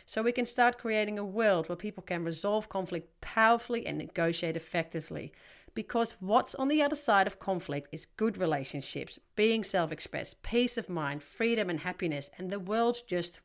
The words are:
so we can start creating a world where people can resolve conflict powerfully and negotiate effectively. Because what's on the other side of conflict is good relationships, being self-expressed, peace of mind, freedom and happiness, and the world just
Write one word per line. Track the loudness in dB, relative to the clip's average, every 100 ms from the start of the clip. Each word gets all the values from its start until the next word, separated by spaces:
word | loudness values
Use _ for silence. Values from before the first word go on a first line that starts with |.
| -8
so | -2
we | 0
can | 0 -2
start | 4 4 4
creating | 0 0 0 -2
a | -4
world | 2 4 4 2
where | -4
people | -6 -8
can | -6 -4
resolve | -2 -2 0 0 -2
conflict | -4 -4 -6 -8 _
powerfully | -4 4 6 6 2 -4 -2
and | -4
negotiate | -4 0 2 2 -2 -4
effectively. | -2 -4 -2 -6 -6 -8 -10 -14 -20 -20 -10
Because | -10 -2 0 0 -2
what's | 2 4 4 0
on | 2
the | 4
other | 2 2
side | 4 4 4
of | 0
conflict | -2 -2 -2 -6 -6
is | -12 -14
good | -2 -2 2
relationships, | 0 0 -2 -8 -6 -8 -8 -12 _ 2
being | 4 4
self-expressed, | 0 0 0 -4 -8 -8 -8 -8
peace | -2 2 2 0
of | -4
mind, | -2 -2 -4
freedom | -10 -2 0 2 0
and | -2
happiness, | -4 -4 -2 -4 -6 -10
and | -6
the | -6
world | -2 2 2 0 -2
just | -2 -2 -10